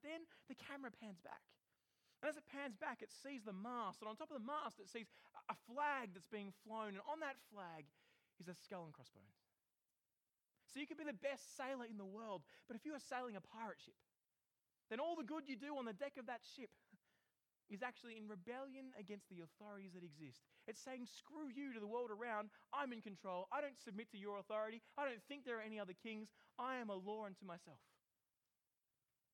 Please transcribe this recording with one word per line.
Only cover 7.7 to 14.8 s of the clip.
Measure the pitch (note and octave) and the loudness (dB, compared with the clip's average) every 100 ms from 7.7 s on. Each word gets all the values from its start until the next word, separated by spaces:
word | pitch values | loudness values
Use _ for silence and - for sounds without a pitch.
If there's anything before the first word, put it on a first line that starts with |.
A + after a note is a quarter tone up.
| D#3+ C#3+ _ - - _ - | -4 -6 _ -20 -20 _ -10
is | F3 | -8
a | E3+ | -8
skull | - F#3 D#3+ | -4 -2 -2
and | |
crossbones. | C#3+ B2 G2 G#2 - _ _ _ _ _ _ _ _ _ _ _ _ - | -8 -16 -18 -20 -20 _ _ _ _ _ _ _ _ _ _ _ _ -8
So | C4+ | -4
you | D4 | -2
could | D#4 | 0
be | D4 | 0
the | |
best | G3+ C#4 B3+ - - | 2 2 2 -4 -2
sailor | C4 C4 A#3 | 2 2 0
in | G#3+ | -2
the | F#3+ | -2
world, | G#3+ A3 F3+ - - - | -4 -2 -2 -2 -18 -6
but | A3+ | -4
if | D4+ | -2
you | |
are | C#4 | -4
sailing | - B3+ B3 G3 | 0 2 2 -2
a | |
pirate | - A3 A3 E3 | -6 -4 -4 -4
ship, | - - _ _ _ _ _ _ _ _ | -12 -18 _ _ _ _ _ _ _ _